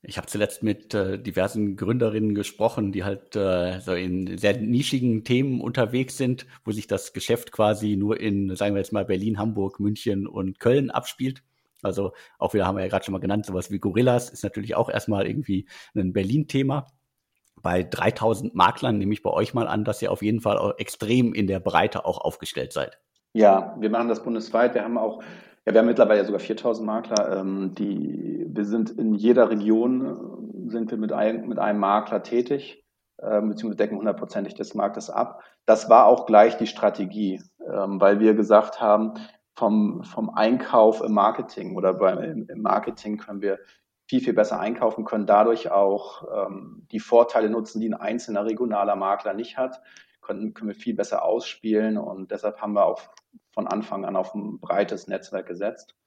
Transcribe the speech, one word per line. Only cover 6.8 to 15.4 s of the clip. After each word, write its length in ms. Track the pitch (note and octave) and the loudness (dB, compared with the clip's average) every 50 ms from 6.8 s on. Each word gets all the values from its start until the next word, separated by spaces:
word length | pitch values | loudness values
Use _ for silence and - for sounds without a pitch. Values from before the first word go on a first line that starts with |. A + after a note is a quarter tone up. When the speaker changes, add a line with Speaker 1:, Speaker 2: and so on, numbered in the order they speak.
| - | -4
Speaker 1:
das 280 | - - F#2+ - - _ | -4 -4 -4 -4 -8 _
Geschäft 380 | F#2+ - - B2 - - - - | -12 -2 -2 -2 -2 -2 -10 0
quasi 440 | - G#2+ G#2+ G#2+ G#2+ A2 G#2+ G#2 | 2 2 2 2 2 0 -2 0
nur 240 | G2 G2+ G#2 A2 - | 0 0 0 -2 -2
in, 340 | - A2 G2+ G2+ G2 F#2+ F#2 | -2 -2 0 0 -2 -2 -2
sagen 200 | F2 G2+ G#2 G2+ | -2 -2 -2 0
wir 60 | G2 | -2
jetzt 120 | F#2 - - | -4 -2 -2
mal, 140 | G#2 G2 | -4 -2
Berlin, 320 | - G2 F#2 G2 A2 A2 G2 | -2 -2 -2 -2 -2 -2 -2
Hamburg, 420 | G#2+ A2+ G#2+ G#2 G2 F#2+ - - | -2 -4 -2 -2 -4 -4 -4 -2
München 460 | G2+ G#2 G#2+ - - A2+ G2+ G2 G2 | -2 -2 -2 -2 -2 -2 -2 -2 -4
und 340 | - - G#2+ F#2+ F#2+ F#2+ _ | -6 -6 -6 -6 -6 -6 _
Köln 300 | - A#2+ B2 C#3+ C#3 B2 | 2 2 4 4 2 0
abspielt. 520 | - A#2+ - - - _ B2+ C3 C3+ - _ _ _ _ _ _ _ _ - | -4 -4 -6 -6 -10 _ -6 -6 -6 -8 _ _ _ _ _ _ _ _ -6
Also 300 | G2 F#2 F#2+ G2 F#2 - - - - _ _ | -4 -2 -2 -4 -4 -6 -10 -20 -20 _ _
auch 140 | - - - | -4 0 0
wieder 120 | G#2 F#2 | 2 0
haben 100 | F2+ G2 | 2 0
wir 60 | G2+ F#2 | -2 -4
ja 60 | F#2 | -2
gerade 160 | F#2+ F#2+ - | -2 -2 -2
schon 80 | - F#2+ | -2 -6
mal 60 | F#2 | -4
genannt, 280 | - F#2+ G2+ G#2+ G#2 | -2 -2 -2 -2 -2
sowas 240 | - F#2 F#2 F2+ - | -4 -6 -6 -6 -4
wie 80 | G2 G2 | -8 -4
Gorillas 520 | - G#2 F2+ A2 A#2+ B2+ B2 B2 A#2+ - | -4 -2 0 2 2 4 2 2 0 -4
ist 140 | - - - | -12 -8 -8
natürlich 300 | G2+ - G#2+ G2+ A2+ - | -8 -6 -6 -6 -4 0
auch 160 | - A#2 - | -2 0 0
erstmal 360 | - - - - G#2+ G2 G2 | -2 -4 -2 -2 0 0 0
irgendwie 400 | G#2+ G#2+ - | -2 -2 -6